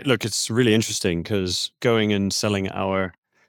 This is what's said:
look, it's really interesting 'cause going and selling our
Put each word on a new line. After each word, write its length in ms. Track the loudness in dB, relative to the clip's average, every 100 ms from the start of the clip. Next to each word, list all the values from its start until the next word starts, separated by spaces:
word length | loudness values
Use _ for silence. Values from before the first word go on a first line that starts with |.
look, 220 | 0 0 0
it's 240 | -4 -2
really 240 | 2 4
interesting 500 | 4 2 -2 -2 -2
'cause 480 | -2 -2 -2 -4 -6 -4
going 320 | 0 2 2
and 220 | 0 0
selling 360 | -2 0 -2 -2
our 420 | -4 -2 -2 -4 -8 _ _